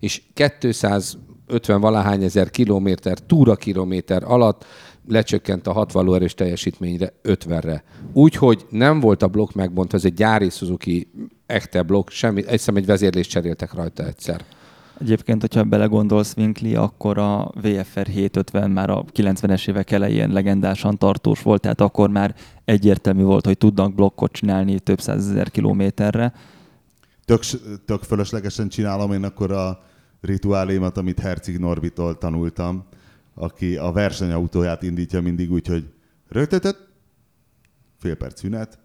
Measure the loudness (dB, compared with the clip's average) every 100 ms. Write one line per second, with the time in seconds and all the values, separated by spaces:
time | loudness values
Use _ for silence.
0 | -6 -8 _ 0 0 0 -2 0 0 0
1 | -2 -12 -20 -20 _ -6 2 2 4 4
2 | 2 2 2 2 0 2 2 2 2 -2
3 | -2 -6 2 6 6 4 0 -4 -2 -4
4 | -2 -2 2 4 4 2 -8 -20 -20 -20
5 | -2 0 2 -2 -2 -4 -2 -2 0 0
6 | 2 2 0 -2 -4 -2 -6 -6 -6 -4
7 | -6 _ -2 -2 -2 -4 -4 -8 -10 -20
8 | -6 6 6 6 2 2 0 2 2 4
9 | 4 4 2 0 -2 -2 -4 -2 -2 0
10 | 0 2 2 2 0 -2 -6 -6 -2 -4
11 | -4 -14 -16 _ _ -6 -2 -4 0 0
12 | -2 -4 -2 -2 -2 -2 0 -2 2 2
13 | 2 0 -2 -2 -4 -6 -8 -8 -10 -8
14 | -10 -10 -10 -10 -10 -20 -20 -20 -20 -10
15 | -2 -2 0 -2 0 2 4 4 4 2
16 | 2 2 0 -2 -2 -2 -2 0 0 -2
17 | -2 0 0 -2 -4 -4 -2 -2 -4 -6
18 | -6 -2 0 0 -2 -2 0 0 0 -2
19 | -4 -2 0 0 0 0 0 -4 0 0
20 | 2 2 2 0 2 0 0 0 -2 2
21 | 2 2 0 0 2 2 2 2 2 4
22 | 2 2 0 -4 -18 -14 0 2 4 4
23 | 2 2 4 4 2 4 4 4 0 2
24 | 0 2 -4 -2 -2 0 0 -2 -2 -2
25 | -2 -4 -2 -2 -2 0 0 0 0 0
26 | 0 0 -2 -4 -20 -20 _ _ _ _
27 | _ _ 0 0 2 -10 -10 -16 -6 -6
28 | -2 -4 -2 -4 -8 -6 -6 -4 -4 -2
29 | -2 -2 -6 -4 -4 -2 -4 -6 _ _
30 | _ _ -6 -4 0 -2 0 0 -2 -2
31 | -4 -4 -4 -8 -8 -4 -2 -2 -4 -4
32 | -6 -4 -4 -4 -4 -4 -8 -8 -12 -20
33 | _ _ _ -10 -10 -6 -6 -4 -4 -2
34 | -2 -2 -4 -2 -2 -2 -2 -2 -6 -6
35 | -4 -4 -2 -4 -2 -2 -2 -6 -6 _
36 | _ _ _ -4 0 0 -2 -6 _ _
37 | _ _ _ _ _ _ _ _ _ _
38 | -8 -8 -10 -10 -10 -8 -10 -16